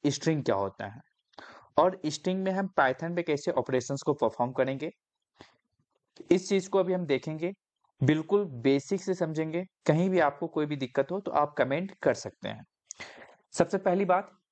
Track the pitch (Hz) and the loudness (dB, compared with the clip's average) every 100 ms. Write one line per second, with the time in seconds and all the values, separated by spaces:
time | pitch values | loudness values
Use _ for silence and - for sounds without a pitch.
0 | 143 139 160 156 123 98 98 - 104 110 | -2 0 0 0 0 -2 -2 -6 -12 -14
1 | - _ _ - - - - - 180 185 | -20 _ _ -20 -20 -20 -4 2 2 2
2 | 151 147 185 190 190 185 190 - 135 131 | -6 -4 -2 -2 0 -2 -2 2 2 0
3 | 165 175 165 147 180 135 120 127 - 139 | -4 -4 -2 -2 -2 -2 0 -2 -2 -4
4 | - 139 113 - 123 127 131 135 156 - | -2 0 0 0 -2 0 -2 -2 -8 -10
5 | _ _ _ - - _ _ _ _ _ | _ _ _ -20 -20 _ _ _ _ _
6 | _ - - 180 - 196 190 196 185 185 | _ -6 0 2 2 -2 2 0 2 0
7 | 160 131 156 156 170 196 _ _ _ - | 0 -2 -2 -6 -6 -8 _ _ _ 0
8 | 131 156 156 202 190 123 135 139 - 190 | 2 2 2 0 0 0 4 4 2 -4
9 | 196 180 160 156 160 170 190 _ - 156 | -2 -2 -2 -2 -4 -4 -8 _ 2 2
10 | 185 185 147 - 165 156 151 147 127 139 | 4 4 2 0 -4 -2 -2 -2 -2 0
11 | 135 190 - 147 147 - 131 147 190 - | 0 -2 -2 0 0 0 0 0 -4 -2
12 | 143 113 - - - 110 - _ - - | -2 0 -4 -10 -10 -10 -14 _ -20 -20
13 | - - - - _ - - 190 190 180 | -18 -20 -20 -20 _ 0 2 0 0 2
14 | 190 180 - _ _ | 2 2 0 _ _